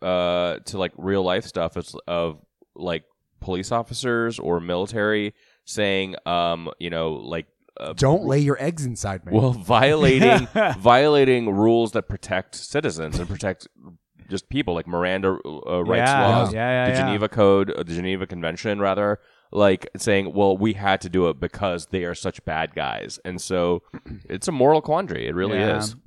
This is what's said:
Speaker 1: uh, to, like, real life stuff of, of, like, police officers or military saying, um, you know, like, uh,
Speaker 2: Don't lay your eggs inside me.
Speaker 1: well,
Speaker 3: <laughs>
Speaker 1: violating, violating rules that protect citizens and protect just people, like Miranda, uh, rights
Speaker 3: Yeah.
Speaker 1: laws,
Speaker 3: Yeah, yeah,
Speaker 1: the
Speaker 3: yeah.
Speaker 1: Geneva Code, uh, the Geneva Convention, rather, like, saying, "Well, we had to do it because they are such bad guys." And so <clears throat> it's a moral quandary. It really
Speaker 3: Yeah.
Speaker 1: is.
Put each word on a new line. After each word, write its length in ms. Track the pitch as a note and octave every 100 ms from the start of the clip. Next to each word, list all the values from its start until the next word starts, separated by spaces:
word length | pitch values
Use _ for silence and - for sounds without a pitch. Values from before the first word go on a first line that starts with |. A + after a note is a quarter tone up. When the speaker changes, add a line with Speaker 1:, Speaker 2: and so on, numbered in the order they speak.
Speaker 1:
uh, 600 | F#2 F2+ F2+ F2 F2 D2+
to, 140 | - G2
like, 140 | F2+ -
real 280 | F#2 G2
life 200 | F2+ F#2
stuff 320 | - F#2 E2 F2+
of, 120 | E2+ D2+ -
of, 320 | F2 E2+ D2+ _ _ _
like, 300 | - F2 E2 _ _ _ -
police 300 | - F#2 F#2
officers 680 | A#2 A#2 A#2+ B2+ A#2 A#2 A2+
or 220 | - E2+
military 720 | E2+ F2 G2 A2+ G#2 G#2+ G#2 - _ _
saying, 500 | - - G#2 F#2+ F#2+ E2+
um, 460 | - F2 F2 E2+ E2 -
you 100 | E2+
know, 220 | E2 D#2+
like, 320 | C#2+ A1+ E2 - _ _ -
uh, 120 | C#2+
Speaker 2:
Don't 300 | E2+ C3 E3
lay 140 | - C#3
your 180 | C#3+ C#3
eggs 220 | C#3 E3+ C3
inside 380 | A#2 G#2 F#2+ -
me. 60 |
Speaker 1:
well, 200 | G#2+ B2+
Speaker 3:
<laughs> 0 |
Speaker 1:
violating, 960 | A#2+ F2 A#2 C3+ D#3 C#3 C3 - G#3 B2 G#3+ G3 A#2
violating 720 | G#2+ B2 D3+ D3 C3+ B2 A2+
rules 420 | G2 A2 A#2 A2+
that 160 | G#2+ -
protect 460 | G2 - F#2 -
citizens 640 | - - C#3+ D#3 D#2+ D#2+ E2+
and 100 | F2
protect 380 | F#2+ G2+ F#2 - _ D#2 E2+ _ _ -
just 200 | F#2+ -
people, 260 | C3+ G#2
like 120 | E2+ E2
Miranda, 500 | F2 F2+ F#2+ F#2+ F#2+
uh, 380 | - D2+ - F2+
rights 240 | E2+ F#2 B2
Speaker 3:
Yeah. 180 | C#3 -
Speaker 1:
laws, 260 | - -
Speaker 3:
Yeah, 140 | G#2+ B2
yeah, 140 | B2+ B2+
Speaker 1:
the 60 | B2+
Speaker 3:
yeah. 80 | C3
Speaker 1:
Geneva 220 | G#2 G#2+
Code, 420 | A#2 G2+ G2 G2
uh, 100 | -
the 120 | E2+
Geneva 320 | E2 F#2 F#2+ F#2+
Convention, 520 | F2 E2 F2 A2 G2+
rather, 380 | G2 F#2+ G#2 G#2 _ _ _
like, 380 | - G2+ F#2+ - G2+
saying, 360 | - G2 F#2+
"Well, 240 | G2 G2 F#2+
we 180 | A2
had 260 | G2+ G2+ F#2+
to 80 | F2+
do 200 | F2+ F2
it 120 | C#2+
because 460 | E2+ - G2+ F2 -
they 180 | F#2+
are 100 | F2
such 300 | E2+ F#2 -
bad 280 | - D#2+ D#2+
guys." 440 | - C#2 G#1+ G1+ -
And 160 | F#2 F2+
so 420 | - F#2 F2 F2 - -
<clears throat> 240 | - G#2 -
it's 180 | F#2+ -
a 60 |
moral 280 | D3 C3 D#3
quandary. 440 | D3+ D#3+ G3 E2+ A#1
It 80 |
really 240 | E2+ G2 G2
Speaker 3:
Yeah. 200 | G#2 D#2+
Speaker 1:
is. 180 | G#2+ A#2